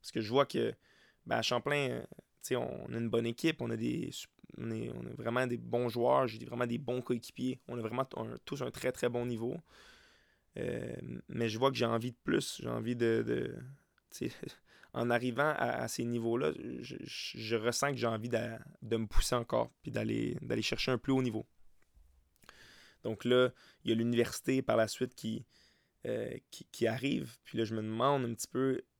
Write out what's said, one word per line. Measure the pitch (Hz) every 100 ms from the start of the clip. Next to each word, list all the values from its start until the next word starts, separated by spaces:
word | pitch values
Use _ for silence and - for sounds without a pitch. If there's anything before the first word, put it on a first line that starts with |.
Parce | -
que | 113
je | 107
vois | 127 135
que, | - 113 - _ _ _ _ -
ben, | 120
à |
Champlain, | 113 120 143 147 135
euh, | 120 123 - _ _
tu | -
sais, | 127
on, | 123 123 123
on |
a | 117
une | 117
bonne | 117 117
équipe, | 117 165 156
on | 120
a | 113
des | 120 120 170
sup-, | - - _ - -
on | 113
est, | 110 117
on | 120 120
a | 117
vraiment | 117 120 127
des | 120
bons | 117 120 123
joueurs, | 117 120 135 127
j'ai | 110 120
vraiment | 120 120
des | 120
bons | 131 127
coéquipiers. | 123 120 - - 127 127 -
On | 120
a |
vraiment | 110 120 131
t-, | 131
un, | 113 123 -
tous | 143
un | 123
très, | - 127
très | - 123
bon | 120 120
niveau. | 117 117 160 - - - - - _ _ _ _ -
Euh, | - 120 120 120 - 123 -
mais | - 117
je | 107
vois | 135
que | 123
j'ai | 117
envie | 113 120
de | 120
plus, | - 165 - -
j'ai | 117
envie | 117 113 120
de, | 117 113 113
de, | 123 123 117 127 139 _ _ _
tu | - 127
sais, | - - -
<laughs> | _ - -
en | 120 120
arrivant | 117 123 117 147
à, | 151 120 127
à | 120
ces | - 117
niveaux-là, | 120 113 120 151 - 110 127
je, | 123 131
je, | - - - -
je | 110 113
ressens | 113 117 143
que | 131
j'ai | 117
envie | 110 117
d'a-, | 117 113 113 - -
de | 113 113
me | 110
pousser | - - 123
encore, | 117 117 117 _
puis | -
d'aller, | 113 113 113 117 120
d'aller | 117 117
chercher | 107 - -
un | 123
plus | -
haut | 131
niveau. | 127 107 - _ - - _ - - - _ _ - - - - - _
Donc | - 110 123
là, | 123 127 - - _
il | -
y |
a | 113
l'université | 117 117 113 - - 131
par | 131 110
la | 110
suite | - 127 -
qui, | 113 113 - _ _ _ _ _ -
euh, | 113 113 123 _
qui, | - -
qui | - 113
arrive. | 117 139 - 123 -
Puis | - -
là, | 110
je |
me | 110
demande | 107 110 131 143
un | 120
petit | 117 -
peu | 127 135 131 -